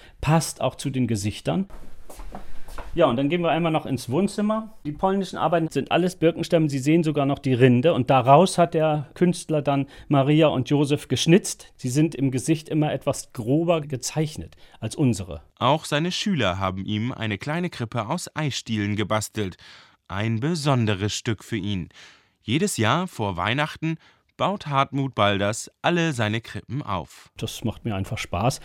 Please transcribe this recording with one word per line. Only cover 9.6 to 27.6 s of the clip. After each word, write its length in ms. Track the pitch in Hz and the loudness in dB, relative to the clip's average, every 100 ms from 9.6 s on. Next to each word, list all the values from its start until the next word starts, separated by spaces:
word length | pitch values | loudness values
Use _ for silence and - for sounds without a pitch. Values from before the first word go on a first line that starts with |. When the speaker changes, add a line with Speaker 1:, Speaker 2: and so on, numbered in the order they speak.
Speaker 1:
dann 260 | 143 139 135 - - | 0 0 -2 -8 0
Maria 380 | 143 135 151 156 | 2 6 6 6
und 240 | 113 123 | 4 2
Josef 380 | 143 143 147 - | 2 2 0 -2
geschnitzt. 640 | 127 160 185 - - - - | 0 4 4 4 -10 -16 -10
Sie 140 | 127 | -2
sind 240 | 139 160 | 0 0
im 160 | 131 135 | 0 -2
Gesicht 400 | 127 - 156 - | 0 -2 -2 -2
immer 220 | 156 147 | -2 0
etwas 420 | 123 143 - - | -2 -4 -6 -8
grober 480 | - 110 151 170 165 | -8 -2 0 2 0
gezeichnet 760 | 147 127 - 156 151 - 78 - - - | -2 -8 -4 -4 -4 -6 -14 -18 -20 -10
als 140 | 113 | -8
unsere. 480 | - 131 101 90 73 - - | 0 0 0 -6 -12 -14 -2
Speaker 2:
Auch 260 | 127 156 | 0 0
seine 260 | - 147 175 | 0 -2 -2
Schüler 480 | - 214 160 95 95 | -2 -2 0 0 0
haben 280 | 95 95 95 | -2 -4 -4
ihm 260 | 107 120 | -4 -4
eine 240 | - 110 101 | -4 -4 -4
kleine 320 | 147 170 180 | -4 -4 -6
Krippe 400 | - 113 120 107 | -6 -6 -4 -4
aus 260 | 170 - | -6 -8
Eisstielen 640 | - 151 - - 107 101 104 | -6 -4 -4 -4 -2 0 -2
gebastelt. 600 | 95 107 - 107 95 - - - - _ - | 0 -2 -2 -6 -6 -8 -20 -20 -20 _ -10
Ein 320 | 95 113 110 | -4 -2 -2
besonderes 720 | 147 175 147 127 107 95 104 | -2 -2 0 2 2 0 -2
Stück 320 | - - 104 | -2 -4 -6
für 120 | - 113 | -6 -6
ihn. 340 | 101 98 85 - - - _ _ | -2 -4 -6 -14 -20 -20 _ _
Jedes 380 | - 151 202 - | -4 -2 0 0
Jahr 300 | 110 160 185 | 2 2 -2
vor 280 | - 101 87 | -6 -4 -2
Weihnachten 600 | 98 135 151 - 160 160 _ _ _ - | -2 -2 -4 -4 -6 -6 _ _ _ -4
baut 300 | 156 208 147 | -4 -2 -2
Hartmut 460 | 135 135 139 135 | 0 0 -2 -2
Balders 560 | 110 101 98 101 110 - - | 2 2 2 0 -2 -10 -4
alle 300 | 151 175 165 | 0 0 0
seine 280 | 120 107 113 | 0 -2 -2
Krippen 420 | - 98 - 135 | -6 -14 -10 -8
auf. 480 | 110 92 69 - - - | -6 -6 -8 -16 -20 -12
Speaker 1:
Das 260 | 110 - | -10 -6